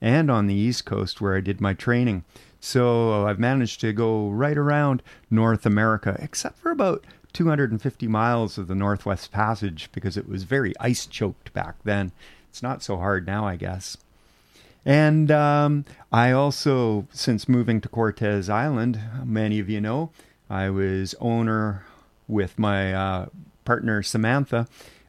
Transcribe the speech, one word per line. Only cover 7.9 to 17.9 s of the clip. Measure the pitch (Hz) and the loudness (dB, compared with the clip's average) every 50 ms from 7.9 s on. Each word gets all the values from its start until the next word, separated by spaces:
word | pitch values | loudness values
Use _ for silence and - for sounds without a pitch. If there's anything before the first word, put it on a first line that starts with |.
| - - 120 | -6 -4 -4
miles | 110 110 107 113 120 120 117 113 98 - 104 | -2 0 2 2 2 2 0 0 -2 -4 -8
of | 92 | -6
the | 82 95 | -4 -2
Northwest | 98 101 101 104 104 - 101 95 - - - | -2 0 0 0 -2 -2 -4 -4 -4 -6 -8
Passage | - 101 107 107 113 98 101 95 80 78 - - | -4 -2 -2 0 -2 -2 -4 -6 -6 -8 -14 -12
because | - - - 98 80 101 | -10 -8 -6 -6 -6 -6
it | - - | -8 -8
was | 98 95 | -8 -8
very | 95 - 135 139 123 92 - - | -4 -2 0 0 0 -2 -4 -2
ice-choked | 117 123 120 - - - - - 110 95 - - - - - | -2 -2 -2 -2 -4 -8 -6 -4 -4 -4 -4 -6 -14 -12 -8
back | - - 82 - - - | -8 -8 -8 -10 -8 -4
then. | 104 101 101 98 90 - - - - - - _ _ | -2 -2 -2 -2 -4 -8 -14 -20 -20 -20 -20 _ _
It's | - - | -14 -10
not | 117 127 135 - | -8 -8 -8 -6
so | - - 98 87 | -6 -6 -4 -2
hard | 90 101 98 95 87 | 0 0 0 0 -2
now, | 95 98 107 107 | -2 -4 -2 -2
I | 98 90 | -4 -4
guess. | 87 98 92 92 95 - - - - _ _ _ _ _ _ _ _ _ _ _ - - - - _ - | -6 -6 -8 -8 -8 -10 -12 -16 -16 _ _ _ _ _ _ _ _ _ _ _ -20 -20 -20 -18 _ 2
And, | 139 139 151 151 151 151 156 156 147 | 4 4 6 6 6 4 4 4 4
um, | 151 147 147 147 147 147 147 147 147 147 143 - - - - - | 4 4 4 4 4 4 4 2 2 0 -4 -8 -14 -20 -8 0
I | - 117 120 123 | 2 4 4 6
also, | 131 135 143 143 135 - - 147 131 127 120 113 107 104 98 - | 4 4 2 2 0 0 0 2 2 4 2 2 2 0 -2 -6
since | - - - - 117 104 - - | -8 -6 -2 0 0 0 2 2
moving | 127 123 113 120 113 107 | 2 2 4 2 0 0
to | - | 0
Cortez | - | -2